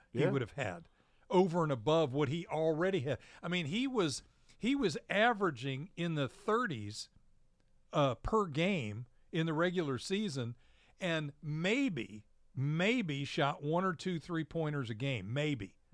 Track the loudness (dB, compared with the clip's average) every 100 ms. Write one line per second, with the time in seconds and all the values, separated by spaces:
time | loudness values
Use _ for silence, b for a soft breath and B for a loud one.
0 | b 0 2 2 -2 -4 -4 -6 -12 b
1 | b b 2 4 4 4 0 0 4 4
2 | 4 2 0 -2 -2 0 2 2 2 0
3 | 0 -4 B B -4 -2 -2 -2 0 0
4 | 0 -2 -10 b b -4 0 2 2 0
5 | -2 2 4 4 0 0 -4 -4 -6 -4
6 | -2 0 -2 -2 0 0 0 -4 -6 -8
7 | -12 -18 -20 -20 _ _ _ _ _ 0
8 | 2 0 0 0 0 0 0 0 -2 -6
9 | -10 _ -6 -2 0 2 2 2 0 -2
10 | -2 -2 -2 -2 -4 -8 b b b -6
11 | -2 -2 -4 -6 -6 -2 0 2 0 -2
12 | -6 -12 -18 _ -10 -4 0 2 2 2
13 | 0 -2 -2 0 0 0 0 0 0 -2
14 | -4 -4 -4 -4 -4 -2 -2 -2 -4 -4
15 | -4 -4 -2 -2 0 -2 -6 -14 _